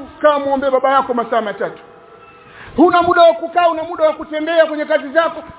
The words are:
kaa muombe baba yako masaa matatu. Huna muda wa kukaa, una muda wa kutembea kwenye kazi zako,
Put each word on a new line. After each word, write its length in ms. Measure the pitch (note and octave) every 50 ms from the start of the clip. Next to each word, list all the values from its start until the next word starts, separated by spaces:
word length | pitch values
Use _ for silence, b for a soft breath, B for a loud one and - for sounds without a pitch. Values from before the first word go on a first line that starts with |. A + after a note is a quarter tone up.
| C4+ - - -
kaa 180 | - D4+ D4 C#4
muombe 300 | C#4 C#4 C#4 C4+ C#4 C#4
baba 200 | B3+ B3+ C4 C4+
yako 220 | C#4 C4+ C4 C4+ B3
masaa 280 | A#3+ A3+ - B3 A3+
matatu. 400 | A3 G#3 F#3 - G3 D#3+ - - - - - - - - - - - - - - - B B B B B B
Huna 260 | B3 E4 F4+ F4 F4
muda 200 | E4+ F4 F4 F4
wa 120 | E4+ E4 E4
kukaa, 340 | E4 E4+ E4 E4 F4 F4 E4
una 140 | D#4+ D#4+ D#4+
muda 200 | E4+ F4 D#4+ D#4
wa 80 | D#4 D4
kutembea 520 | D4+ D#4 - D4+ D4+ D#4 D#4+ E4+ D#4+ D#4+
kwenye 200 | D#4+ D#4 D4 D4
kazi 240 | - D#4 D4 C4+ C#4
zako, 340 | C4 D#4+ E4 D#4+ E4 D#4 - - -